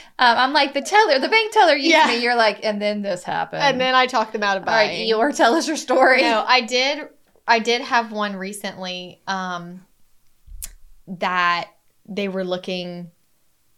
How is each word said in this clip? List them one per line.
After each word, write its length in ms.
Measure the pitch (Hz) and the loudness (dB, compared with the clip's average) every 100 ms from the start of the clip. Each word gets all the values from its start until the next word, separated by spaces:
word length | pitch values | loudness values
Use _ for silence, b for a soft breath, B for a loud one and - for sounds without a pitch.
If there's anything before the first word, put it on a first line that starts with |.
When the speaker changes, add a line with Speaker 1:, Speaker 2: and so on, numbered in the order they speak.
| B - | B 0
Speaker 1:
I'm 340 | 247 233 262 | 2 4 2
like, 200 | 294 277 277 | 2 0 -2
"The 60 | |
teller, 360 | - 403 440 269 | 0 2 4 2
the 80 | 285 | 2
bank 220 | 440 440 | 2 2
teller 240 | 440 359 294 | 4 4 4
used 140 | 294 | 4
Speaker 2:
Yeah. 180 | 311 294 | 4 4
Speaker 1:
me." 140 | 240 | 2
You're 140 | 240 240 | 0 2
like, 280 | 220 208 | 2 0
"And 160 | 220 208 | -4 -2
then 200 | 208 208 | -2 -4
this 220 | 196 180 | -4 -6
happened." 400 | - 160 165 160 | -6 -6 -4 -2
Speaker 2:
And 160 | 285 254 | 0 0
then 140 | 254 254 | 2 2
I 100 | 254 | 2
talked 280 | 247 220 | 0 -2
them 100 | 226 | -2
out 140 | 208 190 | -2 -2
of 100 | 180 | 0
Speaker 1:
All 60 | |
right, 140 | 220 208 | 2 2
Speaker 2:
buying. 220 | 170 226 | 0 -2
Speaker 1:
Eeyore, 260 | 220 285 277 | 0 0 2
tell 200 | 262 320 | 2 2
us 120 | 294 | -2
your 100 | 302 | -4
story. 440 | - 254 262 254 | 0 4 4 4
Speaker 2:
No, 220 | 240 220 - | 4 2 2
I 140 | 254 | 2
did, 460 | 226 247 269 294 294 _ _ _ - | 2 -2 -2 -4 -10 _ _ _ 0
I 100 | 233 | 0
did 220 | 220 240 | 0 -4
have 300 | 269 247 226 | 0 -2 -2
one 240 | 214 208 196 | -4 -6 -6
recently, 840 | 190 196 202 - 185 180 180 - - | -10 -10 -12 -10 -10 -12 -14 -14 -8
um, 580 | 190 185 175 170 185 - _ _ _ _ _ - - - - - - - | -6 -6 -8 -10 -18 -20 _ _ _ _ _ -20 -14 -14 -16 -20 -20 -18
that 640 | 180 196 180 175 175 170 _ _ _ - | -8 -4 -2 0 -2 -6 _ _ _ -14
they 200 | 196 202 | -8 -6
were 160 | 185 | -4
looking, 680 | 185 180 180 180 180 175 175 _ _ _ _ _ _ | -4 -6 -6 -8 -8 -12 -16 _ _ _ _ _ _